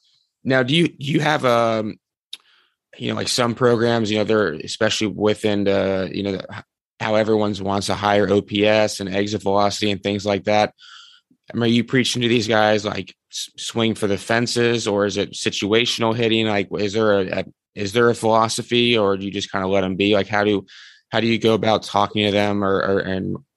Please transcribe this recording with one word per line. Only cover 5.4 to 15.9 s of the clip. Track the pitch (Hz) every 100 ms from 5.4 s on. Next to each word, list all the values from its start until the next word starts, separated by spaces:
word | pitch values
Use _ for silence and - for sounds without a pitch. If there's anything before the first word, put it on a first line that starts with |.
| 107 101
the, | 98 98 95 95 92
you | 98
know, | 101
the, | 95 - 101 - _ _ -
how | 113
everyone's | 107 107 107 104 98
wants | 98 98 98
a |
higher | 95 104 104 101
O | 104
P | 98 104 104
S | 107 107 -
and | 98
exit | 98 104 104
velocity | 98 98 101 95 107
and | 95
things | 101 101
like | 101 101
that. | 104 104 104 - - - - _ _ _ -
I | 110
mean, |
are | 117
you | 117
preaching | 117 131 117 123
to | 120
these | 120 110
guys, | 110 107 107 101
like, | 98 92 - _
s-, | - - -
swing | - 117 113
for | 104 104
the | 98
fences, | - 117 120 120 117 117 110
or | 101
is | 101 98
it | 95
situational | - 110 - 98 110 120